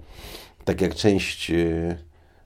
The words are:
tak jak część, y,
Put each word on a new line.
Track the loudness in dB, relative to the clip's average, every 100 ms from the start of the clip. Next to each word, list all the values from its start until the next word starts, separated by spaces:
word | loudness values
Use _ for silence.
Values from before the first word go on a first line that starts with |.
| -14 -18 -16 -16 -18 -6 -2
tak | 0
jak | 0
część, | 2 4 4 0 -6 -2
y, | 0 2 0 -2 -4 -10 -20 -20 _